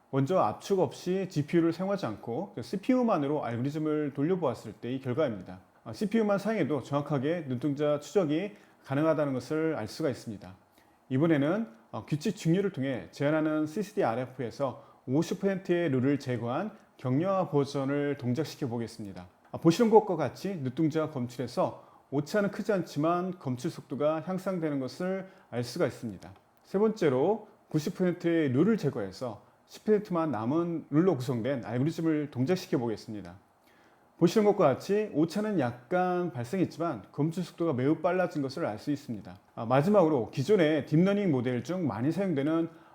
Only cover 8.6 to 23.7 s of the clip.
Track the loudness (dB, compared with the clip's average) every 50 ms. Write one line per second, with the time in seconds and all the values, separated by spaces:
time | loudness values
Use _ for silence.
8.6 | -20 -20 _ _ -8 -4 0 2 2 2 2 2 0 -2 -2 -4 -4 -4 -2 -2
9.6 | -2 -2 -2 -4 -6 -8 -6 -4 -2 -2 -2 -4 -8 -12 -12 -12 -12 -16 -18 -20
10.6 | _ _ _ _ _ _ _ _ _ -2 0 2 4 4 4 4 4 2 0 -2
11.6 | -4 -6 -10 -20 -18 _ -12 -10 -6 -4 -4 -2 -2 -4 -4 -2 0 2 2 2
12.6 | 0 -2 -2 -4 -4 -4 -4 -6 -8 -10 -6 -2 0 2 2 2 0 0 0 -2
13.6 | -2 -2 -4 -6 -6 -4 -2 0 0 0 0 -2 -4 -6 -8 -8 -8 -8 -4 -4
14.6 | -4 -4 -4 -8 -16 -20 -20 _ -4 0 0 0 0 0 -2 -2 -2 -2 -2 -2
15.6 | -2 0 0 0 2 2 2 2 2 2 0 0 -2 -4 -4 -4 -4 -4 -4 -4
16.6 | -4 -6 -10 -14 -20 _ _ -6 -4 -2 0 0 0 0 0 0 0 0 2 0
17.6 | 0 0 -2 -4 -2 -2 0 0 -2 -2 -4 -4 -2 -2 -2 -2 -2 -4 -6 -6
18.6 | -6 -4 -4 -4 -6 -8 -10 -12 -12 -12 -12 -14 -16 -18 _ _ _ _ -2 4
19.6 | 4 6 6 6 6 8 8 8 8 6 0 -2 -2 -2 -4 -4 -6 -6 -4 -4
20.6 | -6 -4 0 0 0 2 2 0 -2 -2 -4 -4 -6 -6 -6 -6 -8 -4 -2 -2
21.6 | -2 -2 -2 -8 -18 -20 -20 -20 _ -4 -4 -4 -2 0 0 0 0 0 -2 -4
22.6 | -2 0 0 0 -2 -4 -2 0 0 2 2 0 -2 -4 -6 -6 -6 -6 -4 -4
23.6 | -4 -6